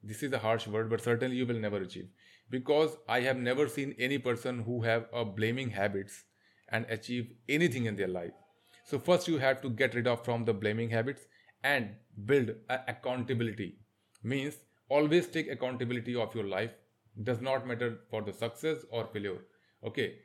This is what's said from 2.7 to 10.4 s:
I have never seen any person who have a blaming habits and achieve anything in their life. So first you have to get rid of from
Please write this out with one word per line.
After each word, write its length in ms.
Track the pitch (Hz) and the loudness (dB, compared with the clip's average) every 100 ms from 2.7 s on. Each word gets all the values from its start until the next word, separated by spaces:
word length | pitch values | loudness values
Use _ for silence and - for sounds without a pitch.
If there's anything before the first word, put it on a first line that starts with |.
| 151 156 156 - | 4 4 0 0
I 140 | 120 | 2
have 160 | 123 127 | 2 2
never 300 | 123 131 147 | 2 2 2
seen 280 | - 139 139 | 0 -4 0
any 180 | 127 139 | 0 0
person 460 | 127 117 131 120 | 0 0 -2 -4
who 180 | 110 123 | -2 -2
have 240 | 117 113 113 | 2 2 2
a 100 | 120 | -4
blaming 460 | 110 98 110 120 131 | -4 0 0 0 -2
habits 560 | 101 101 98 98 - - _ _ _ - | 0 0 0 -6 -12 -20 _ _ _ -4
and 160 | 113 117 | -4 -2
achieve 420 | 113 110 123 117 - - | -6 -4 -4 -4 -10 0
anything 380 | 147 175 123 117 | 4 4 2 -2
in 100 | 101 | 0
their 120 | 95 | -2
life. 260 | 90 85 - _ _ _ - | -2 -6 -12 _ _ _ -20
So 140 | - 139 | -6 -4
first 300 | 123 175 175 | 4 4 4
you 100 | 160 | 2
have 240 | 131 135 | 2 2
to 80 | 139 | -2
get 240 | 110 135 | 2 2
rid 140 | 117 120 | 4 2
of 180 | 120 - | 0 0
from 180 | 117 | 0